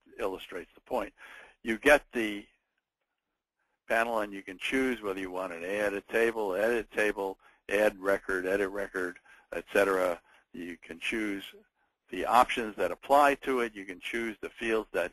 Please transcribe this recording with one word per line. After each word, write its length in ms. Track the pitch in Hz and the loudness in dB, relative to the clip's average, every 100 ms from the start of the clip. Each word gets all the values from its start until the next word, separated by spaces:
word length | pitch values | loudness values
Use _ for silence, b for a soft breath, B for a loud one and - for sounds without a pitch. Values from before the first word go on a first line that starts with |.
| _ - | _ -6
illustrates 520 | 107 92 - 92 82 | -4 -4 -10 -12 -14
the 60 | - | -20
point, 320 | - 127 104 - B B B B | -6 -6 -6 -10 B B B B
you 160 | 117 110 | -6 2
get 240 | 143 147 - | 6 6 4
the 320 | 123 110 101 - _ _ _ _ _ _ _ _ _ _ _ _ _ - | -4 -4 -6 -12 _ _ _ _ _ _ _ _ _ _ _ _ _ -2
panel 340 | 113 117 113 | 0 2 -2
and 120 | 104 | -4
you 100 | 98 | -8
can 140 | 95 92 | -14 -8
choose 460 | - 135 131 117 | -2 0 0 -2
whether 180 | 104 95 | -4 -6
you 100 | 92 | -6
want 220 | 90 92 | -6 -8
to 260 | 82 90 104 | -8 -6 -2
add 140 | 104 | -2
a 80 | 98 | -4
table, 540 | - 117 117 113 104 | -2 0 2 0 -2
edit 360 | 92 113 120 104 | 0 0 0 -2
table, 480 | - 107 101 98 95 b b - | -2 0 0 -6 -8 b b -2
add 320 | 104 107 98 | 2 2 2
record, 460 | 98 98 - 95 90 | 0 0 0 -2 0
edit 240 | 101 98 | 0 0
record, 480 | 101 98 95 90 87 b b b | -2 -6 -4 -4 -8 b b b
et 120 | 85 - | -10 0
cetera. 440 | 101 98 92 92 85 b b b | 4 4 4 2 -2 b b b
You 240 | 87 87 85 | -12 -12 -12
can 160 | - 82 | -16 -8
choose 460 | - 113 107 98 95 101 _ _ _ _ _ | -4 -2 -4 -6 -12 -20 _ _ _ _ _
the 160 | 92 | -6
options 520 | 87 117 123 - 110 101 | 4 6 6 2 -4 -2
that 140 | 90 | -2
apply 440 | 87 - 143 143 139 | -2 4 6 6 4
to 180 | - 131 | 0 0
it. 140 | 117 | -2
You 100 | 104 | -6
can 160 | 98 90 | -14 -12
choose 380 | - 117 113 104 | -8 -6 -6 -6
the 80 | 82 | -12
fields 400 | - 117 110 107 | -6 -2 -2 0
that 200 | 92 87 | -2 -2